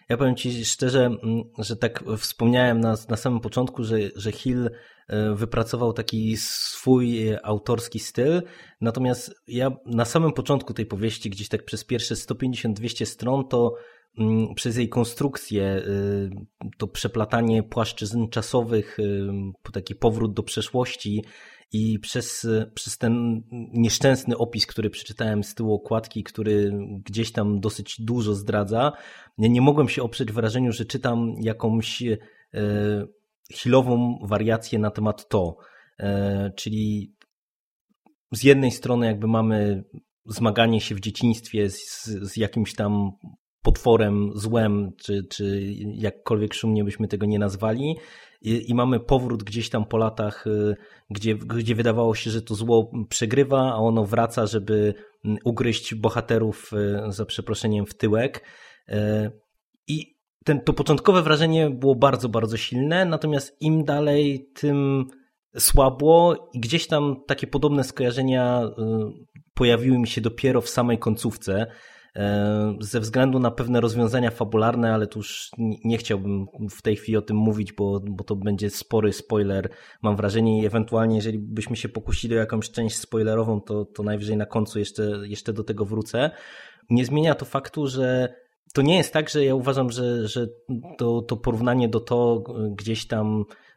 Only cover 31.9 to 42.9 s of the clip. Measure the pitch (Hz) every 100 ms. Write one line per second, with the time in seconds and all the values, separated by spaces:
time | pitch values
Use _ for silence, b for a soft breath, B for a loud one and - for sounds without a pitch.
31.9 | - 120 107 B B B 107 104 104 104
32.9 | 104 101 _ _ _ _ - 127 131 127
33.9 | 120 120 120 101 104 107 110 - 113 107
34.9 | - 107 - - 107 87 - B B B
35.9 | - 101 101 101 98 101 98 107 107 107
36.9 | 104 101 _ _ _ _ _ _ _ _
37.9 | _ _ _ _ 110 135 139 127 - 123
38.9 | 123 117 104 110 113 110 107 104 98 -
39.9 | - _ _ - 104 117 104 113 110 -
40.9 | 101 107 - 123 113 - 110 101 - -
41.9 | - 110 101 98 110 104 117 101 - 104